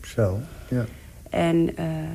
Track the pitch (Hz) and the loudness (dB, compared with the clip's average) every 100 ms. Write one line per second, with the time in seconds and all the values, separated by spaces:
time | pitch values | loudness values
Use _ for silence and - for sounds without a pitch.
0 | - - 98 98 151 - - 127 113 - | -4 2 2 2 -6 -10 -2 -2 -2 -6
1 | - - - - 170 165 165 - 165 156 | -18 -18 -4 2 4 4 4 0 -4 -2
2 | 156 | -6